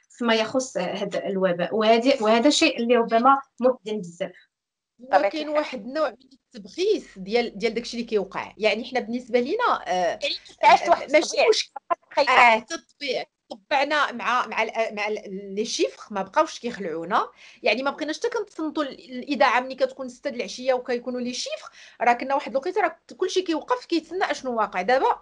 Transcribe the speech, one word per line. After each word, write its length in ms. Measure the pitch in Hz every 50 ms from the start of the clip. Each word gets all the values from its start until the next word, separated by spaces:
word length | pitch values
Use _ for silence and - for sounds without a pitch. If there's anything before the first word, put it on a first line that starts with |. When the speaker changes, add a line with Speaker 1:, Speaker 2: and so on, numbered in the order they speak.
| _ _
Speaker 1:
فيما 240 | - - 247 233 226
يخص 420 | 220 220 - - 262 254 - -
هذا 500 | 190 175 - - 196 208 175 190 - -
الوباء. 480 | 185 196 185 190 180 175 170 175 - -
وهذه، 480 | 220 214 220 226 233 226 269 277 -
وهذا 280 | 214 214 226 233 226 302
شيء 260 | 294 - 330 294 -
اللي 200 | - 233 233 247
ربما 460 | 233 233 190 226 226 240 269 277 277 - _ _ -
محزن 380 | 240 262 254 - - 214 214 214
بزاف. 320 | 180 170 165 - 190 175 - - _ _ _ _ _ _ _ _ _ _ _ _
Speaker 2:
بطبيعة 280 | 240 262 - 285 302
Speaker 3:
وكاين 220 | 302 311 311 302 302
Speaker 2:
الحال. 100 | 302 302
Speaker 3:
واحد 280 | 294 - 262 226 196
النوع 240 | 240 269 311 311 262
من 60 | - - _ _
التبخيس 880 | _ _ _ _ - 240 185 - - 302 370 440 403 269 - - - 196
ديال، 400 | 185 196 220 240 240 214 - 202
ديال 160 | 214 226 220
داكشي 220 | 233 233 - -
اللي 120 | 233 233 233
كيوقع. 460 | 220 208 180 190 - 151 110 - - -
يعني 260 | 214 214 202 220 247
حنا 160 | - 254 247
بالنسبة 400 | 208 208 233 254 247 - 220 247
لينا، 440 | 247 269 392 480 480 415 254 - -
آه، 40 | -
Speaker 2:
يعني 260 | 180 180 175 160 123 -
كيفاش 640 | - 294 339 - - - - - - 294 349 -
Speaker 3:
آه، 80 | - -
Speaker 2:
واحد 220 | 339 - - -
Speaker 3:
ماشي 140 | 285 311 320
Speaker 2:
الطبيعة 220 | - - 294 254 480
Speaker 3:
مشكل. 220 | 427 - - - - - _ -
Speaker 2:
كتبقى 80 | 349 - _ - -
خايفة. 160 | 311 285 240
Speaker 3:
آه، 260 | 254 254 247 240 226 226
تطبيع-، 680 | 233 - 330 - - _ _ - 285 269 - 151 160 - _ _ _ -
طبعنا 640 | 285 208 _ - 302 - 285 285 302 294 269 -
مع، 340 | 240 233 190 208 240 247 233
مع 160 | 226 208 185
ال-، 320 | 226 220 - 226 226 - 214
مع 140 | 208 208 214
ال-، 460 | 214 - - 208 190 196 202 196 190
لي 100 | 202 220
شيفر 380 | - - - 359 523 - - - -
ما 120 | 214 196
بقاوش 360 | 190 190 - 302 320 320 - -
كيخلعونا. 720 | - 240 233 - 196 165 151 165 165 175 214 262 440 - - - - - - _
يعني 200 | - 226 214 240
ما 80 | 277 277
بقيناش 280 | 269 - 311 294 311 -
حتى 100 | - 466
كنتصنتوا 540 | 453 466 403 - - - 311 302 - 320
ال-، 280 | 294 269 220 - - 226
الإذاعة 500 | 262 247 226 - 285 220 277 247 220 247
ملي 140 | 254 262 262
كتكون 340 | 262 269 262 - - 262 247
ستة 220 | 247 - - 285
د 40 | 233
العشية 400 | 240 226 202 - - 254 262 254
وكيكونوا 460 | 254 247 - 247 240 240 254 247 247
لي 140 | 240 247 247
شيفر، 360 | - - 539 622 622 - - _ - - - - -
راه 120 | 233 233
كنا 220 | 240 247 - 262 277
واحد 160 | 277 - 269
الوقيته 300 | 208 269 269 359 370 440
راه 160 | 381 320 - _ _ - -
كلشي 260 | - 370 370 - 370
كيوقف 420 | 370 - 320 294 - - 254 - -
كيتسنى 460 | - 339 320 - - 330 381 - -
أشنو 260 | 294 - - 254 240
واقع. 260 | 226 208 196 - 185
دابا 380 | 185 202 254 277 359 480 415 -